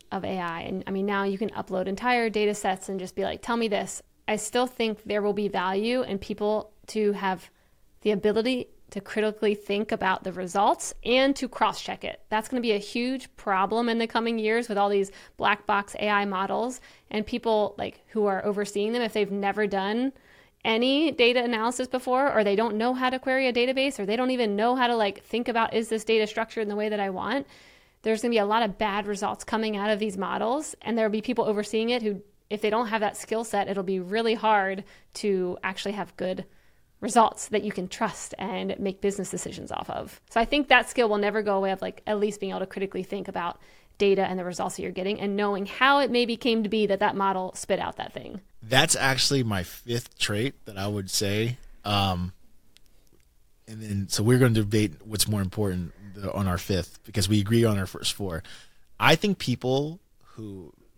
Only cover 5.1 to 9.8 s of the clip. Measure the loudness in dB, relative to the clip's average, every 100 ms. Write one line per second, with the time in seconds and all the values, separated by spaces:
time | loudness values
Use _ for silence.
5.1 | 0 0 0 -2 0 0 0 0 0 -2
6.1 | -6 -6 -2 0 0 -4 -16 -8 0 0
7.1 | 2 -2 -4 -8 _ _ _ _ _ -2
8.1 | 2 2 2 0 -2 -4 -14 -14 -12 -6
9.1 | -2 -2 0 0 0 -2 -2